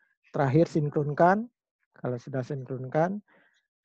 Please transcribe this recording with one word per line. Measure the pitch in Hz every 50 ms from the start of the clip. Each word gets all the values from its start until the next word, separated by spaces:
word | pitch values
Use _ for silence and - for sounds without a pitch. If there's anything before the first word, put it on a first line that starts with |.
| _ _ _ _ _ _ -
Terakhir | 147 143 135 123 156 170
sinkronkan, | - - 170 147 147 - 160 143 147 143 - 165 175 190 214 233 247 _ _ _ _ _ _ _ _ _ _
kalau | - 127 123 120
sudah | - - 131 131 127
sinkronkan. | - 151 135 127 131 135 123 131 131 - 156 165 180 202 208 - _ _ _ _ _ _ _ _ _ _ _ _